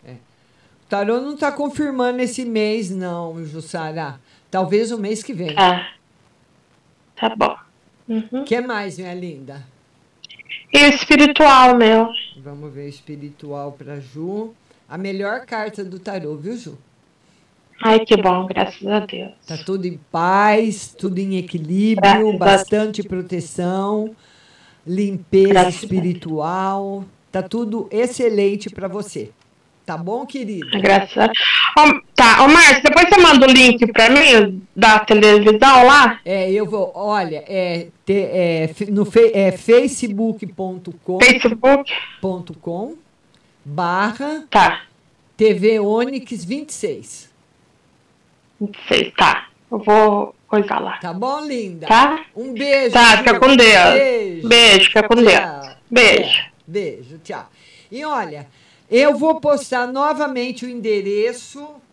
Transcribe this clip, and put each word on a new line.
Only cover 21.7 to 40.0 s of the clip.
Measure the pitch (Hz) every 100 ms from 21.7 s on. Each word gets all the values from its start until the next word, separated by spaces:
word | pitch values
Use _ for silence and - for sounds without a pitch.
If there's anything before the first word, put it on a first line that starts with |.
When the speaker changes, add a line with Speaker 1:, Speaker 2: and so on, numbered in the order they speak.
| 185 214 214
Speaker 2:
Graças | 196 214
a |
Deus. | 220 190
Speaker 1:
bastante | 180 190 190 208 214 208
proteção, | 202 185 180 180 - - 175 190 196 214 220 220 _ _ _ _ _ _ -
limpeza | 185 202 196 - 190 196
Speaker 2:
Graças | 190 180
a |
Deus. | -
Speaker 1:
espiritual. | - 185 175 175 165 156 156 185 190 196 196 196 196 _ _
Tá | 190
tudo | 185 226 226 220 -
excelente | 214 247 247 240 208 202 202 208
pra | - 190
você. | 190 202 156 110 _ _ _ _ _ -
Tá | 160
bom, | 170 233
querida? | 269 269 220 196 151 202
Speaker 2:
Graças | 190 196 190 -
a | 226
Deus. | - - - - -
Ô, | 302 - _ -
tá, | 240 226
ô, | 269
Márcia, | 320 320 269
depois | 294 294 349
você | 392
manda | 339 277 262
o |
link | 254 254 233 240
pra | 226 226
mim | 277 311 233 208 185 - -
da | 226 214
televisão | 214 214 214 208 208 214 269 262 247
lá? | 285 247 226
Speaker 1:
É, | 165 190 185
eu | 196 202
vou, | 208 185
olha, | 165 208 208 170 151 -
é, | 190 180 170 170 _ -
te-, | 196 165
é, | 185 175 165 160
fe-, | 160 202
no | 202
fe-, | 202 226 226
é | 214 196
facebook | 185 - 233 277 -